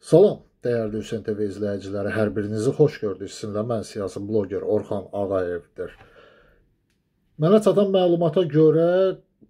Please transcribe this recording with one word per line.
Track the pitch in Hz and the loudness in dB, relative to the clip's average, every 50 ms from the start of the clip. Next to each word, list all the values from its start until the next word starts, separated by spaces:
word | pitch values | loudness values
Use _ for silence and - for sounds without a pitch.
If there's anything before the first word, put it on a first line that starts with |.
| _ - | _ 4
Salam, | - 160 196 208 - - - _ _ _ | 6 6 6 6 4 -2 -12 _ _ _
dəyərli | _ 123 120 117 113 107 104 110 | _ -4 -2 -2 -4 -4 -6 -8
Hüseyn | 104 - - 110 104 | -8 -8 -10 -8 -6
T | - 107 101 | -6 -6 -4
V | 107 101 | -4 -6
izləyiciləri, | 95 98 107 101 101 98 92 98 98 104 101 104 | -4 -6 -6 -6 -6 -6 -8 -8 -8 -6 -6 -4
hər | 101 107 107 104 95 | -2 0 0 0 0
birinizi | 107 101 104 107 110 107 127 147 | -4 -4 -4 -4 -2 -2 -2 2
xoş | - 151 135 - - | 2 2 2 2 -4
gördük. | - 104 95 95 101 90 | -6 -8 -6 -6 -10 -14
Sizinlə | - - - 110 98 107 107 | -12 -12 -12 -8 -6 -6 -4
mən | 120 120 110 95 - | -4 -4 -6 -6 -8
siyasi | - 113 101 92 - 104 101 101 | -8 -8 -8 -8 -8 -8 -8 -2
bloger | 107 110 101 92 101 92 - - 104 | -2 -2 -2 -2 -4 -6 -2 0 -2
Orxan | 107 101 - 110 101 92 - - | -2 0 -2 -6 -8 -8 -8 -6
Ağayevdir. | 101 101 95 98 95 90 87 87 85 82 _ _ - 90 85 - _ - - _ - - - _ _ _ _ _ _ _ _ _ _ _ _ _ _ _ _ _ _ _ _ _ - | -6 -4 -2 -2 -2 -2 -2 -6 -8 -10 _ _ -12 -12 -12 -12 _ -20 -20 _ -20 -20 -20 _ _ _ _ _ _ _ _ _ _ _ _ _ _ _ _ _ _ _ _ _ -2
Mənə | 151 165 202 220 214 | 2 4 4 6 6
çatan | 208 180 196 208 196 190 | 4 4 4 2 4 4
məlumata | 190 185 180 175 170 170 165 156 190 180 | 4 4 4 2 2 2 2 2 0 0
görə | 160 143 151 156 156 151 160 165 170 175 185 190 190 185 - _ _ _ _ - _ | 2 4 4 6 6 6 4 2 2 2 2 2 0 -2 -4 _ _ _ _ -18 _